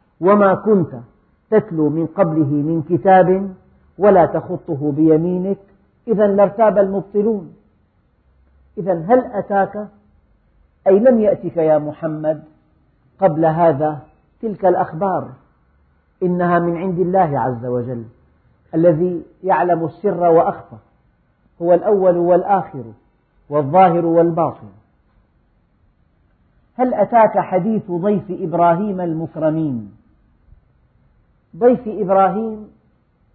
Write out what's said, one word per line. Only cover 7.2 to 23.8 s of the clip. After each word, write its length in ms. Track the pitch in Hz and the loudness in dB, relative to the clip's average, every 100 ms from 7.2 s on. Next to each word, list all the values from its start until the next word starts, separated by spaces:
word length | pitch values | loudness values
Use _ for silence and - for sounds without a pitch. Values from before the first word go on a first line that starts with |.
| 214 208 147 - _ _ _ _ _ _ _ _ _ _ _ 214 | -2 -4 -8 -20 _ _ _ _ _ _ _ _ _ _ _ -10
إذا 160 | 185 | -4
هل 260 | 170 170 254 | -4 0 0
أتاك، 680 | 247 202 - 196 190 - - _ _ _ _ _ _ _ _ _ - | 0 -8 -4 -2 -2 -6 -14 _ _ _ _ _ _ _ _ _ 2
أي 120 | 196 | 4
لم 200 | 254 226 | 4 4
يأتك 380 | 208 180 170 170 | 2 0 -4 -2
يا 200 | 156 151 | 2 2
محمد 640 | 147 151 160 156 156 151 - _ _ _ _ _ _ - | 0 -8 -8 -6 -4 -6 -8 _ _ _ _ _ _ -2
قبل 260 | 190 151 160 | 0 2 0
هذا 540 | 160 170 139 151 147 - _ _ - | 2 2 2 -4 -6 -16 _ _ -12
تلك 240 | 226 190 190 | -10 -2 0
الأخبار؟ 640 | 180 - 160 196 165 117 127 _ _ _ _ _ _ _ - | 0 -4 -4 -4 -4 -8 -18 _ _ _ _ _ _ _ -6
إنها 360 | 180 180 175 170 | -4 -2 0 0
من 180 | 170 165 | 0 -4
عند 220 | 190 170 | -6 -4
الله 400 | 180 190 160 135 | -2 0 0 -2
عز 260 | 123 120 123 | -4 -6 -6
وجل، 380 | 123 120 120 110 _ _ _ _ _ _ 165 | -6 -6 -10 -14 _ _ _ _ _ _ 2
الذي 480 | 170 156 180 170 - _ | 2 4 -2 -4 -12 _
يعلم 420 | 185 160 175 165 160 | -2 0 2 0 -2
السر 380 | - 208 170 | -4 -4 0
وأخفى، 520 | 175 165 202 - - 110 _ _ _ _ _ _ _ - | 4 4 2 -4 -16 -20 _ _ _ _ _ _ _ -6
هو 120 | 170 | 2
الأول 440 | 170 208 202 185 175 | 2 2 2 2 2
والآخر 640 | 170 180 202 190 - 139 113 110 _ _ _ _ - | 2 2 2 -2 -2 -14 -16 -20 _ _ _ _ -6
والظاهر 560 | 147 135 185 | -4 2 4